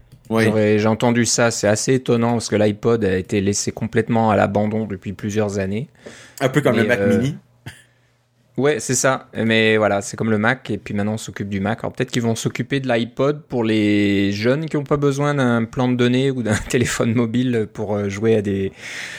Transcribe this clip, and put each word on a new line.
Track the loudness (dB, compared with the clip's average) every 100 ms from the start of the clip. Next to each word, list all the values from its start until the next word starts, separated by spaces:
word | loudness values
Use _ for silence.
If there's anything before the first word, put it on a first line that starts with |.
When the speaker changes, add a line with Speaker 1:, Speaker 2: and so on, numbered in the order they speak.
| -20 -18 -4
Speaker 1:
Oui. | 0
Speaker 2:
J'aurais, | 2 2 2 4
j'ai | 2
entendu | 2 2 2 2
ça, | 2 0
c'est | 2 0
assez | 0 2
étonnant | 0 2 0 2
parce | -2 0
que | 2
l'iPod | 2 2 0 2 2
a | 0
été | -2 0
laissé | 0 -2 -4
complètement | -6 -4 -2 0 2 4
à | 4
l'abandon | 2 2 0 -2 -4
depuis | -8 -10
plusieurs | -8 -6 -2 -2 -2
années. | -4 -4 -8 _ -20 -20 -18 -4
Speaker 1:
Un | 0
peu | 2
comme | 2 2
le |
Speaker 2:
Mais, | 2
Speaker 1:
Mac | 2
Speaker 2:
euh, | 2 2
Speaker 1:
Mini. | 0 -4 _ _ -20 -20 _ _ _ _ _ _ _ -2
Speaker 2:
Ouais, | 0 0
c'est | -2 0
ça. | 0 -2 -6
Mais | -2 2 4 4 4
voilà, | 4 0
c'est | -4 -4
comme | 0
le | 0
Mac, | 0 -2 -4
et | -8
puis | -6 -4
maintenant | -4
on | -4
s'occupe | -8 -10 -6
du | -4
Mac. | -4 -4
Alors | -6
peut-être | -6 -2
qu'ils | -2
vont | 0 -2
s'occuper | -4 -4 -4 -4
de | 0
l'iPod | -2 -2 -2 -2 -2
pour | -4 -2
les | 0 2 2 2 2 2 0
jeunes | 0 0 0 -2
qui | -4
ont |
pas | -2 0
besoin | 0 0 -2 0
d'un | 2 2
plan | 0 -2 0
de | 2
données | 2 2 0
ou | 0
d'un | 0 -2
<laughs> | 0
téléphone | 0 0 0 0
mobile | 0 0 0 0 0 -4
pour, | -6 -4 -2
euh, | -4
jouer | -2 2 2
à |
des, | 2 -2 -4 -8 -14 -12 -12